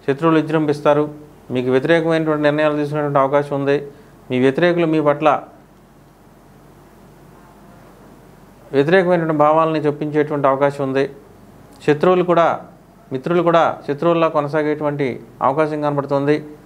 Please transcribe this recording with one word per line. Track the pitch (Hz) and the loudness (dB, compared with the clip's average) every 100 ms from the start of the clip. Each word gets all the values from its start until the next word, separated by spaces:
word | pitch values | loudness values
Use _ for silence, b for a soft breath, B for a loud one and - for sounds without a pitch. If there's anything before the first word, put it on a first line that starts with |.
| - | -4
శత్రువులు | 139 165 160 | 0 2 2
విజృంభిస్తారు. | 151 160 151 147 156 147 151 - - - - 123 | 2 -2 0 0 2 2 0 -6 -20 -20 -8 -4
మీకు | 127 131 | 0 0
వ్యతిరేకమైనటువంటి | 143 165 160 160 160 151 147 | 2 2 2 0 0 0 0
నిర్ణయాలు | 147 151 147 | 2 0 0
తీసుకునేటువంటి | 147 151 147 143 | -4 -2 0 0
అవకాశం | 135 143 143 143 | 2 0 0 -4
ఉంది. | 139 143 143 B B B - | 0 -2 -4 B B B -6
మీ | 127 131 | 0 0
వ్యతిరేకులు | 135 175 170 165 | 2 0 2 0
మీ | 160 147 | 2 0
పట్ల | 143 151 131 - - - - - - - _ - - - - - - - - - - - - - - - - - - - - - - - - - 135 | 2 2 0 -4 -20 -20 -20 -20 -20 -20 _ -20 -20 -20 -20 -20 -20 -20 -20 -20 -20 -20 -20 -20 -20 -20 -20 -20 -20 -20 -20 -20 -20 -20 -20 -4 0
వ్యతిరేకమైనటువంటి | 143 185 175 180 160 156 151 | 2 2 2 0 0 2 4
భావాలని | 156 160 156 147 | 4 2 0 -2
చొప్పించేటువంటి | 143 151 151 147 147 139 | -4 -4 -2 -2 0 0
అవకాశం | 135 143 143 135 | 2 0 -2 -4
ఉంది. | 135 139 - - - - - - - - | -2 -4 -6 -20 -20 -20 -20 -20 -8 -2
శత్రువులు | 147 170 185 175 | 0 2 2 2
కూడా | 170 160 117 - - - - - | 2 2 0 -8 -20 -20 -20 -12
మిత్రులు | 131 127 175 170 | -10 -2 0 2
కూడా | 165 143 - - | 2 2 -2 -8
శత్రువుల్లా | 143 170 170 160 156 | -2 0 2 0 0
కొనసాగేటువంటి | 147 156 151 151 151 147 135 113 - - 123 | -2 -4 -2 -2 -4 -4 -4 -6 -14 -4 -2
అవకాశం | 139 156 151 147 | 0 -2 -2 -4
కనబడుతుంది. | 143 135 139 143 151 151 - | -4 -2 -2 0 -2 -4 -20